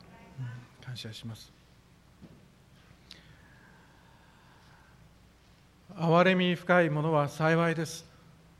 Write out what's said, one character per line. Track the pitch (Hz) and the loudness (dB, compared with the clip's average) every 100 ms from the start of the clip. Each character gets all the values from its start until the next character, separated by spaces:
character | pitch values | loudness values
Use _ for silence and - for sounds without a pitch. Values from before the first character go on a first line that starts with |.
| - - - 135 | -20 -20 -20 -14
う | |
ん、 | 123 123 123 - - | -12 -14 -18 -20 -14
感 | 120 | -12
謝 | 110 | -12
し | 104 113 | -12 -14
ま | 107 | -14
す。 | - - - - _ - - - - - - - - - - - - - - - - - - - - - - - - - - - - - - - - - - _ _ - _ _ - | -18 -20 -20 -20 _ -20 -20 -20 -20 -20 -20 -20 -20 -20 -20 -20 -20 -20 -20 -20 -20 -20 -20 -20 -20 -20 -20 -20 -20 -20 -20 -20 -20 -20 -20 -20 -20 -20 -20 _ _ -20 _ _ -18
「憐 | 196 165 165 | -4 2 4
れ | 180 | 6
み | 185 180 | 4 2
深 | 175 - 180 | 0 2 4
い | 165 | 4
者 | 151 156 | 2 0
は | 156 143 | 0 0
幸 | - 160 165 170 | 0 2 2 2
い | |
で | 160 | -2
す。 | 165 - - - - - - - | -6 -10 -16 -20 -20 -20 -20 -20